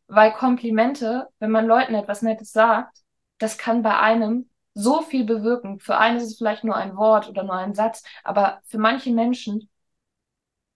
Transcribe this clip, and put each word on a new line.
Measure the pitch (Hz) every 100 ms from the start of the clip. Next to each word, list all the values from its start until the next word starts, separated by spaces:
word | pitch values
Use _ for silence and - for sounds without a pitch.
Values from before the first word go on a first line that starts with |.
| -
Weil | 214 220
Komplimente, | 220 254 247 233 220 247 277 226 254 - -
wenn | 220
man | 220 226
Leuten | 240 247 214
etwas | 202 202
Nettes | 226 220 214
sagt, | 220 226 220 254 _ _ _ _ -
das | 220 -
kann | 233 233
bei | 220 -
einem | 214 226 214 240 - _ _
so | 202 220 320
viel | 311 262 220
bewirken. | 226 226 240 196 196
Für | - -
einen | 226 240
ist | 226
es | 220
vielleicht | 220 214
nur | 220 196
ein | 190 190
Wort | 214 214 214
oder | 196
nur | 190 185
ein | 190
Satz, | 202 226 - - -
aber | - 196 196 - -
für | 214
manche | 220 254 262
Menschen | 226 233 247 214 208 214 _ _ _ _ _ _ _ _ _ _